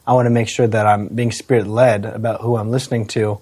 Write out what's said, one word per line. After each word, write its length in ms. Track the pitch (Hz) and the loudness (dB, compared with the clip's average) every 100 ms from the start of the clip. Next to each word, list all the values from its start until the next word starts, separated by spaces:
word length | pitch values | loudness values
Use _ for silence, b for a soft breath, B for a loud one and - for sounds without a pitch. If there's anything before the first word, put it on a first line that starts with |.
| - | 0
I 60 | |
wanna 180 | 127 120 | 2 4
make 180 | 117 110 | 2 0
sure 180 | - 120 | 0 0
that 180 | 110 107 | 2 2
I'm 220 | 104 104 | 2 0
being 240 | 113 117 | -4 -4
spirit-led 720 | - - 123 101 110 127 104 | -4 0 0 2 2 4 2
about 360 | 110 110 113 110 | -4 -6 -4 -4
who 140 | 113 117 | -2 -2
I'm 140 | 107 | -2
listening 360 | 127 - 117 104 | -4 -2 -4 -4
to 300 | 127 107 101 | -2 -2 -4